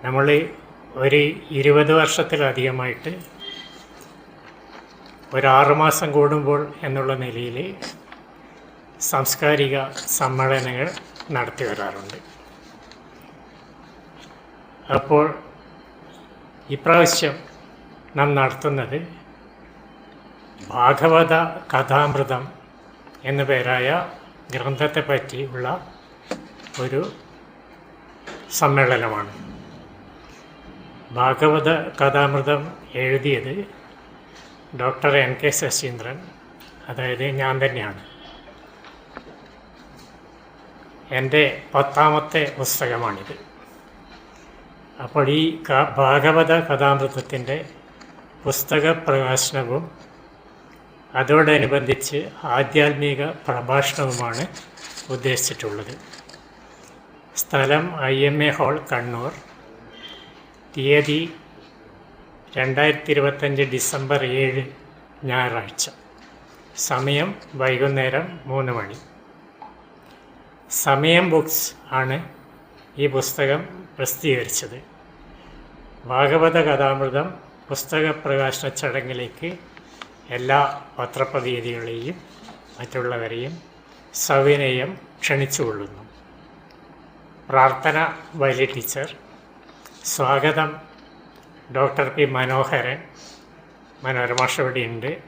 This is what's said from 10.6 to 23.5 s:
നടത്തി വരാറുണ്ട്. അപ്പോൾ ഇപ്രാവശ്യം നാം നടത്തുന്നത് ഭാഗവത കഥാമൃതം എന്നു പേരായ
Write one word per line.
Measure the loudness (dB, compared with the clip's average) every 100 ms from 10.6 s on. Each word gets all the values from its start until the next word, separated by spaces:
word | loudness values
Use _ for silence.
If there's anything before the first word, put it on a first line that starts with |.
| 0 -4 -6 -8 -18 -20 -6
നടത്തി | -4 -4 -6
വരാറുണ്ട്. | -6 -4 -8 -8 -14 -16 -20 -20 -20 -20 -20 -20 -20 -20 -20 -20 -20 -20 -20 -20 -20 -20 -20 -20 -20 -20 -20 -20 -20 -20 -20 -20 -2 -2
അപ്പോൾ | 4 4 4 -2 -16 -20 -20 -20 -20 -20 -20 -20 -20 -20 -20 -20 -10
ഇപ്രാവശ്യം | -2 6 6 6 4 -2 -4 -14 -20 -20 -20 -20 -20 -8 0
നാം | 2
നടത്തുന്നത് | 4 0 0 -4 -2 -4 -8 -10 -18 -20 -20 -20 -20 -20 -20 -20 -20 -20 -20 -20 -20 -20 -20 -8
ഭാഗവത | 4 4 6 6 6 6 2 2 -6 -2
കഥാമൃതം | -2 2 4 4 0 -2 -4 -6 -16 -20 -20 -20 -20 -20 -10
എന്നു | -4 -2
പേരായ | 2